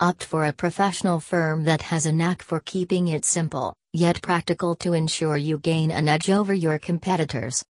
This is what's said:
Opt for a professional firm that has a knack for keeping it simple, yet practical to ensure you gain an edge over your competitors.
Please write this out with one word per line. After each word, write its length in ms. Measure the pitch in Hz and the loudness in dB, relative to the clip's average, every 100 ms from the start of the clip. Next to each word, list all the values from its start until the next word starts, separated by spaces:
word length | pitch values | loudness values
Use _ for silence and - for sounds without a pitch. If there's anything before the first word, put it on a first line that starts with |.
Opt 240 | 175 180 - | -2 0 -4
for 200 | 160 151 | -2 0
a 80 | |
professional 680 | 143 175 - 196 180 190 170 | 0 -2 0 0 0 0 0
firm 420 | - 175 160 156 | 0 0 0 0
that 200 | 156 156 | 2 0
has 220 | - 165 156 | 0 -2 0
a 60 | |
knack 320 | 160 170 180 | 2 0 -2
for 160 | - 160 | -4 -6
keeping 480 | - 190 180 185 175 | -4 -4 -2 0 0
it 160 | 156 | 0
simple, 500 | - 180 160 147 117 - _ | -2 0 -2 -2 -4 -6 _
yet 280 | 165 170 175 | 2 2 2
practical 540 | - 175 - 175 175 170 | 0 -2 0 -2 -2 -2
to 160 | 180 | 0
ensure 460 | 170 160 - 160 151 | 0 0 -2 0 0
you 200 | 147 156 | 0 -2
gain 340 | 165 160 160 | 0 2 2
an 180 | 151 151 | 2 2
edge 200 | 151 175 | 2 2
over 240 | 196 202 | 2 2
your 260 | 196 160 151 | 0 0 0
competitors. 840 | - 170 - 185 151 131 113 123 - | -2 -4 0 0 0 -2 -4 -6 -8